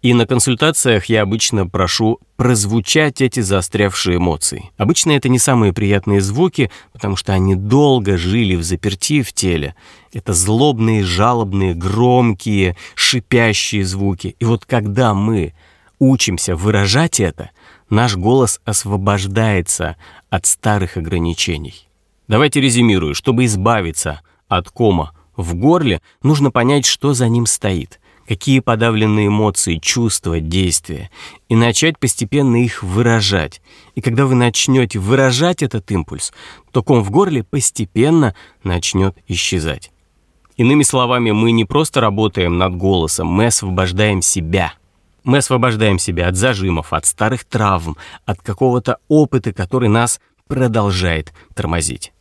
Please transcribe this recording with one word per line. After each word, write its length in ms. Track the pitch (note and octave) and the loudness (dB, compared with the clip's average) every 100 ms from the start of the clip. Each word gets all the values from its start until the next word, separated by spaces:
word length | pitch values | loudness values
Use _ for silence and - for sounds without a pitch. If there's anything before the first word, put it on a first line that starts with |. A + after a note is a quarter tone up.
И 120 | B2 | 4
на 120 | A#2+ A2+ | 2 2
консультациях 800 | B2+ - A#2+ D3+ D#3 C3 A2 - | 0 0 0 0 0 2 0 2
я 160 | A2 | 0
обычно 460 | G2+ A2 - G#2+ F2+ | 0 0 -2 -2 -2
прошу 520 | F#2 F2+ - A2 A#2 _ _ | -2 -2 0 0 -2 _ _
прозвучать 840 | A#2+ A#2 G2+ A2+ G#2+ D#3 D3+ - | 0 2 0 -2 0 0 0 0
эти 200 | C3 - | -2 0
застрявшие 760 | G2 G2 F2+ G#2 G2+ F#2 F#2+ F2 | 0 -2 -2 0 -2 0 -2 0
эмоции. 540 | F2 D2+ - - - _ | 0 -2 -4 -6 -14 _
Обычно 340 | G2+ - E3 | 0 0 2
это 160 | C#3+ C3+ | 0 2
не 100 | B2 | 2
самые 360 | - B2+ G#2+ | 2 2 2
приятные 480 | F2+ G#2 G2+ F#2+ G2+ | 2 0 0 2 0
звуки, 500 | G2 A2 F3+ - B2 - - | 0 0 0 0 -4 -4 -20
потому 220 | - G#2 F#2+ | -10 -6 -6
что 160 | - | -2
они 200 | F#2+ F#2+ | 0 2
долго 640 | F#2 G2+ C3 D3 C3 G2 F#2+ | 0 2 4 4 2 0 -2
жили 380 | F2 G#2+ A2 F2+ | 0 0 0 0
взаперти 680 | E2 F2+ G#2 G2 - D3+ | -2 -4 -4 -4 -2 -2
в 120 | A#2 | -2
теле. 420 | - F#2 E2+ C#2+ - - - _ | -4 -2 -2 -4 -10 -20 -20 _
Это 200 | - F#2+ | -12 -4
злобные, 680 | F2+ F#2+ A2 D3 B2 A2+ A2 | -2 0 2 2 2 0 2
жалобные, 720 | F#2+ F2 G#2+ A#2+ G#2 G2 F#2+ E2+ | 0 0 0 0 -2 0 -2 -2
громкие, 1000 | F2+ G#2+ B2 B2 A#2+ G2 - G2+ F#2 F2 - - | -4 2 2 4 2 0 -2 0 0 -2 -12 -4
шипящие 880 | - B2 - B2 A#2 G#2 - G#2 | -2 -2 0 2 2 0 -2 -2
звуки. 520 | F#2+ F#2+ G2 F2+ F#2 - | -4 -2 -4 -4 -8 -6
И 60 | A2+ | -2
вот 200 | A2+ - | -2 0
когда 480 | A#2+ G#2+ G2+ B2 | -2 -2 0 0
мы 400 | G2+ G#2 A2+ D2+ - _ _ _ _ | 2 0 0 -2 -8 _ _ _ _
учимся 560 | C3 C3 - - - E2+ | 2 2 0 -4 -4 -2
выражать 640 | G2 G#2 G2 A#2 E3 - | 0 2 2 2 0 0
это, 320 | F#2+ - F2+ _ - - _ | -2 -4 -14 _ -20 -20 _
наш 260 | G#2+ A#2+ G2 | 0 0 0
голос 460 | F#2+ C3 A#2+ - | 2 4 2 -2
освобождается 1300 | - G#2 G2+ G2+ G2 G2+ G2 G2 A2 G2 E2+ - E2 D#2+ - - _ | -4 -4 -2 -2 0 -2 -2 -2 0 0 -2 -4 -6 -8 -18 -20 _
от 160 | F#2 - | -4 -2
старых 500 | - - G#2 F#2 - | -2 0 0 -2 -6
ограничений. 920 | E2 F2 E2+ E2 - D#2 C#2+ - _ _ _ _ _ | -4 -2 -2 -2 -4 -6 -10 -18 _ _ _ _ _
Давайте 340 | A2 D3 - | 2 2 2
резюмирую. 540 | C3+ A#2+ A#2+ G2 D#2 C#2+ | 2 4 4 2 0 -4
Чтобы 300 | - A#2+ B2+ | -2 0 0
избавиться 760 | G2+ G2+ A#2 E2+ D#2 E2 D2 _ _ _ | 0 0 0 -2 -6 -8 -8 _ _ _
от 220 | F2+ F2 | -4 -4
кома 440 | - A#2 F2+ D#2 - _ - | 0 2 2 -2 -10 _ -10
в 200 | E2+ F2 | -6 0
горле, 460 | B2 F3 C#3+ E2 _ _ | 2 2 2 -2 _ _
нужно 300 | C3+ D3 C#3 | 0 2 2
понять, 340 | B2 A#2+ C#3+ B2+ | 2 2 2 0
что 280 | - C#3+ | -2 -2
за 140 | C3 A#2+ | 0 0
ним 180 | A#2 A#2 | 0 0
стоит, 540 | - G#2 F#2 - - _ _ - | -2 -2 -4 -6 -14 _ _ -8
какие 320 | G#2 - C3+ | -6 0 0
подавленные 680 | B2 A2+ A#2 A2 G#2+ G#2+ G#2 | 2 0 2 2 2 2 2
эмоции, 500 | G#2 G#2+ F#2+ - E2+ | 2 0 0 -2 -4
чувства, 640 | - - A#2 - - E2 | -2 -2 0 -2 -4 -4
действия, 680 | D#2+ F2 F#2 E2 - D2+ - - - - _ | -2 0 0 -2 -6 -12 -12 -16 -20 -20 _
и 80 | A2+ | 2
начать 420 | A#2 A#2 D#3 D#3 | 2 2 0 0
постепенно 680 | C3 - A2 C#3 C#3 A#2 | -4 -4 -2 0 2 2
их 200 | A#2+ - | 0 -4
выражать. 800 | F#2+ F#2+ A#2+ A2+ G2+ G2 C#2+ - _ - - - | -4 0 2 2 2 -2 -2 -8 _ -20 -14 -6
И 60 | |
когда 240 | - A#2 C#3 | -4 0 2
вы 100 | B2+ | 4
начнете 640 | A#2+ - - C3 A#2+ G#2+ | 2 0 0 2 2 -2
выражать 640 | F#2+ C3+ C3+ B2 E3+ F3+ | 0 2 2 2 -2 -2
этот 260 | C#3+ A2+ - | -4 -6 -4
импульс, 400 | G2 D#2 D2 - - - - _ | -4 -4 -8 -12 -14 -20 -20 _
то 120 | C3 | -4
ком 180 | G#2 B2+ | 2 2
в 60 | G2 | 2
горле 340 | G#2 G3 D3 | 2 2 0
постепенно 920 | G#2+ C#3+ - - G2+ - C3 E3 C3 - - _ | -4 -4 -4 -4 -6 0 2 4 2 -2 -18 _
начнет 520 | F#2+ F2 - F#2+ F#2+ - _ | -4 -4 -2 0 -2 -4 _
исчезать. 640 | F2+ - F2+ D#2+ C#2+ - _ _ _ _ _ _ - | -6 -2 -2 -4 -8 -12 _ _ _ _ _ _ 0
Иными 260 | A#2+ D3 | 2 4
словами, 480 | C#3 C3 B2 B2 A#2 | 2 2 0 0 2
мы 200 | G#2+ A2+ | 2 4
не 140 | A#2 G#2+ | 2 2
просто 360 | C#3+ D#3 - | 0 0 0
работаем 560 | A2+ G2+ G#2+ G2+ F2 F2 | 0 2 0 0 0 2
над 180 | F#2 F2+ | 0 0
голосом, 520 | F#2+ F#2+ D#2+ - E2+ | 0 2 0 -2 0
мы 180 | F2+ A#2 | 2 2
освобождаем 760 | A#2 G2 F#2 F2+ F2+ G#2+ G2 | 0 -2 -2 -2 0 0 0
себя. 520 | - - D#2+ F#2 E2 - _ _ _ _ | 0 -2 -2 -2 -2 -8 _ _ _ _
Мы 140 | - C3+ | 0 2
освобождаем 600 | B2+ B2+ B2 A2 A2 F#2+ | 2 0 0 2 2 2
себя 300 | - F2 F2 | -2 -2 -2
от 80 | F#2 | 0
зажимов, 580 | B2 A2 F#2+ E2 D#2 | 0 0 -2 -2 -2
от 120 | D#2+ G2 | -4 -4
старых 400 | - A2 B2 - | -2 -2 -2 -4
травм, 520 | - G#2 F#2 E2 D#2 - - - | -2 0 0 -2 -10 -14 -16 -8
от 160 | F#2+ | -8
какого-то 560 | - G2+ C3 B2 - B2 _ | -6 -2 0 0 -2 -6 _
опыта, 460 | D3+ D3 C3 A2+ | 2 2 0 -4
который 360 | G2+ F#2 C3 A#2+ | -6 -4 0 2
нас 300 | G#2+ A#2+ - _ _ _ | 2 0 -2 _ _ _
продолжает 840 | C3+ B2+ A2 G2+ F2+ F#2 D#2+ D#2 - - - | -2 0 0 0 0 -2 -2 -6 -16 -20 -8
тормозить. 560 | - E2+ D2+ B1+ - _ | -4 -2 -4 -8 -14 _